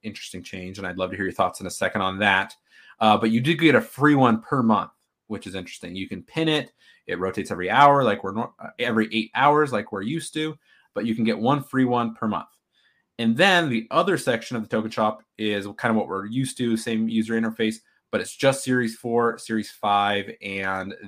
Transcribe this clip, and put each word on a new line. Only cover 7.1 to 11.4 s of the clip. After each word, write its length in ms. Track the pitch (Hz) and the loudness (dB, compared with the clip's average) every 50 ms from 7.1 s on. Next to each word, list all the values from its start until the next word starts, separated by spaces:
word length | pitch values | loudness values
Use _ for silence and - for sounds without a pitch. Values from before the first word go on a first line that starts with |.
| 90 85 | -6 -4
rotates 320 | 92 95 92 - 90 - | -4 -4 -4 -4 -6 -6
every 180 | 95 87 90 90 | -6 -6 -2 0
hour, 360 | 107 131 143 143 143 139 131 | 4 6 8 8 8 6 4
like 180 | 113 101 98 - | 2 0 0 -4
we're 80 | 95 | -6
nor-, 220 | 98 110 120 - _ - | -6 -6 -6 -8 _ -16
uh, 120 | - - - - | -18 -14 -8 -6
every 300 | 120 120 113 110 110 - | -4 0 2 2 0 2
eight 200 | 107 113 - - - | 0 -2 -2 -2 0
hours, 380 | 117 135 147 147 151 151 139 123 | 2 4 6 6 4 2 2 0
like 180 | 123 113 - | -4 -4 -4
we're 100 | - 98 | -8 -6
used 320 | 95 113 151 165 143 - - | -6 -4 -6 -6 -8 -8 -6
to, 220 | 156 156 156 156 - _ _ _ _ _ _ - | -6 -6 -6 -8 -10 _ _ _ _ _ _ -8
but 120 | 101 104 | -6 -4
you 80 | 117 113 | -4 -2
can 120 | 113 113 | 0 0
get 120 | 113 104 | 0 0
one 240 | - | 0